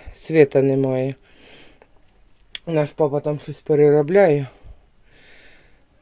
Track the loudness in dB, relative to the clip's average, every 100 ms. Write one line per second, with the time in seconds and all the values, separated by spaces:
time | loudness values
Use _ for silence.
0 | -8 -18 -2 2 4 4 0 0 -2 -2
1 | -6 -8 _ _ -20 -20 -20 _ _ _
2 | _ _ _ _ _ -14 -6 -4 -4 -4
3 | -4 -2 -6 -8 -10 -12 -2 2 4 2
4 | 2 2 2 0 -4 -14 -20 -20 _ _
5 | _ _ _ -20 -20 _ _ _ _ _